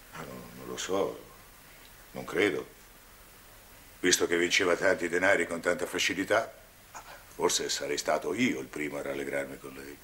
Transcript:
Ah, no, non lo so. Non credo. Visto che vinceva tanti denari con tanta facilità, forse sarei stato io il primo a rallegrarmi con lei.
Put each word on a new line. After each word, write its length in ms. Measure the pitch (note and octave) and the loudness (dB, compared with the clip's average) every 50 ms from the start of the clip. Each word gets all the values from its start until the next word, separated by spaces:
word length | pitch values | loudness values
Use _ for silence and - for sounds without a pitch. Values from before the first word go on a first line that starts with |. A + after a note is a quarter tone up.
| - - - | -20 -18 -14
Ah, 100 | - D#2 | -14 -12
no, 260 | C2+ B1+ B1 A#1+ A#1+ A#1+ B1+ | -12 -12 -12 -14 -14 -14 -12
non 100 | B1+ B1 | -10 -8
lo 100 | B1+ B1 | -6 -6
so. 520 | - - F#2+ G2 F2 - A1+ - - - - - - - - - - - - - - - - - - - | -4 0 0 2 2 0 -2 -6 -12 -16 -20 -20 -20 -20 -20 -20 -20 -20 -20 -20 -20 -20 -20 -20 -20 -14
Non 140 | - C2 B1+ | -12 -10 -8
credo. 540 | - - E2+ G#2 G2 D2 C2 B1+ - - - - - - - - - - - - - - - - - - - - - - - - - - - | -2 2 4 4 4 4 0 -4 -8 -12 -20 -20 -20 -20 -20 -20 -20 -20 -20 -20 -20 -20 -20 -20 -20 -20 -20 -20 -20 -20 -20 -20 -20 -8 -2
Visto 280 | - F2+ F2+ - F2+ E2 | 2 4 4 4 4 4
che 100 | E2+ E2+ | 2 2
vinceva 380 | F2 F2 - - G2 F2 F2 | 2 4 4 4 4 4 2
tanti 320 | E2+ F#2 G2 F#2 E2+ F2 E2 | 4 4 2 2 2 0 0
denari 400 | E2+ F2+ F#2 G2 F#2+ E2+ E2+ D#2+ | 0 2 4 4 4 4 2 0
con 140 | E2+ E2 | -4 -2
tanta 240 | D#2+ F2 F2 E2 F2 | 0 0 0 0 0
facilità, 680 | - - F2 - - F#2 F2+ G2 G2 G#2 A2+ - - - - - - - - - - - - - - - - - - - | -2 -2 0 0 0 0 0 0 2 2 2 2 0 -6 -16 -20 -20 -20 -20 -20 -18 -16 -16 -16 -16 -18 -18 -18 -14 -4
forse 360 | - E2 F2 - - D2+ C#2+ | 0 0 2 2 0 -2 -2
sarei 280 | - - C#2+ C#2 D2 C#2+ | -2 -2 -2 -2 -2 -2
stato 360 | - - D#2 D2+ - D2+ F#2 | 0 0 0 0 0 -2 0
io 260 | A2+ B2+ A#2+ - C2 | 2 2 2 0 0
il 80 | - - | -4 -8
primo 300 | - D2+ D2+ C#2+ C#2+ C#2+ | -6 -6 -6 -4 -4 -6
a 40 | |
rallegrarmi 560 | C2+ C#2 C#2 C#2 C#2 C#2 C2+ C#2 C#2 C#2 C2+ C2+ | -6 -4 -4 -4 -4 -4 -2 -4 -4 -4 -8 -12
con 140 | C#2 C#2 C2+ | -14 -14 -14
lei. 240 | C#2 C2+ C#2 C#2+ - | -14 -14 -14 -14 -16